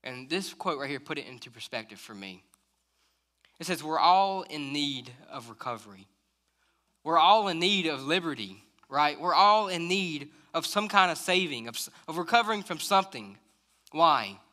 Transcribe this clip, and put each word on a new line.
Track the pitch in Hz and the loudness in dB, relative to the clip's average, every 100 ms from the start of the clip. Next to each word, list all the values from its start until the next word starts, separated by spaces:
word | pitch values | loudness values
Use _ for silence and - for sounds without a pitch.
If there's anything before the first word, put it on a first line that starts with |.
And | - 127 131 | -14 -14 -8
this | 185 190 | -8 -8
quote | - 190 147 | -8 -6 -6
right | 135 | -6
here | 143 | -8
put | 139 147 | -8 -10
it | 127 | -10
into | 123 127 | -18 -20
perspective | 113 - 120 110 101 | -18 -12 -10 -12 -18
for | - | -18
me. | 104 98 90 _ _ _ _ _ _ _ _ _ _ _ _ | -16 -16 -18 _ _ _ _ _ _ _ _ _ _ _ _
It | 170 | -6
says, | 160 | -6
"We're | 147 160 | -2 2
all | 165 185 196 190 | 6 6 4 -2
in | - 151 139 | -8 -10 -6
need | 143 143 131 123 123 - | -4 -4 -6 -12 -20 -16
of | 135 117 | -16 -16
recovery. | 107 127 117 101 95 98 _ _ _ _ _ _ _ _ _ | -12 -10 -10 -12 -20 -20 _ _ _ _ _ _ _ _ _
We're | 151 165 | 2 6
all | 170 220 202 | 8 6 4
in | 165 | 0
need | 180 202 160 | 2 2 0
of | 139 | -4
liberty," | 135 180 165 131 101 95 _ _ _ | -2 -2 -2 -6 -10 -14 _ _ _
right? | 139 147 143 | 0 0 0
We're | 170 | 0
all | 160 202 214 202 | 6 6 6 2
in | 180 170 | -4 -2
need | 190 180 151 139 _ _ | -2 -2 -6 -12 _ _
of | 165 | -6
some | 156 208 208 | -2 -4 2
kind | 202 180 | 2 2
of | 160 | 0
saving, | - 185 175 127 117 | 0 0 0 -6 -10
of, | 117 | -10
s-, | - - - | -12 -14 -10
of | 160 | -8
recovering | 170 233 220 214 | 2 2 2 -4
from | - 160 | -6 -8
something. | - 196 190 123 101 101 _ _ _ _ _ | 2 2 2 -10 -14 -18 _ _ _ _ _
Why? | 151 165 139 101 98 _ | 4 4 4 0 -12 _